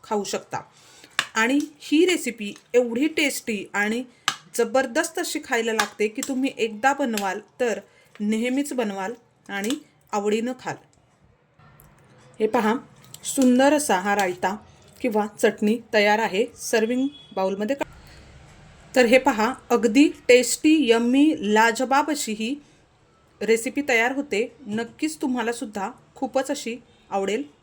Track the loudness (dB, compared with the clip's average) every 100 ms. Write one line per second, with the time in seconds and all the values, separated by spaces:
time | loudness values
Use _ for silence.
0 | -4 -4 -4 -8 -8 -12 -12 _ -20 -20
1 | -10 -8 -6 0 2 0 -2 _ 0 2
2 | 4 2 -4 -8 -12 -12 _ 0 0 -2
3 | -2 0 -2 -2 -6 -6 -6 -4 -2 -4
4 | -8 _ -8 -8 -12 -4 0 0 0 -2
5 | -4 -4 -6 -6 -4 -4 -2 -2 -2 -2
6 | -4 -4 -6 -4 -4 -4 -6 0 -2 0
7 | -2 -2 -4 -6 -12 _ -4 -4 -10 _
8 | _ -8 -4 -2 -2 -2 -4 -4 -4 -4
9 | -8 -10 _ _ -12 -8 -4 -6 -10 _
10 | _ -4 -2 -2 -4 -8 -10 -12 _ _
11 | _ _ _ _ _ _ -20 _ -20 _
12 | _ _ _ _ -2 0 0 -2 -6 -20
13 | -20 -14 -8 2 4 6 6 4 2 0
14 | 0 0 0 -2 -4 -4 -12 -20 -20 -6
15 | -2 -2 -4 0 0 2 -2 -2 0 2
16 | 4 2 0 -2 -2 -4 -2 0 0 -2
17 | -2 -6 -14 -4 -4 -2 -4 -4 -6 -12
18 | -20 -20 -20 -20 -20 -20 -20 -20 -4 2
19 | 6 6 4 2 0 -2 0 2 4 6
20 | 4 2 6 6 6 0 2 4 4 2
21 | 4 4 4 2 2 4 4 2 0 0
22 | 0 -4 -6 -6 -6 -8 _ _ _ _
23 | _ _ _ _ 0 0 0 -4 0 2
24 | 2 -2 -4 -4 -4 -8 -8 -8 -8 -6
25 | -8 -4 -4 -2 -4 -6 -8 -8 -8 -10
26 | _ -10 -4 -4 -4 -6 -8 -12 _ _
27 | _ -4 -2 -4 -6 _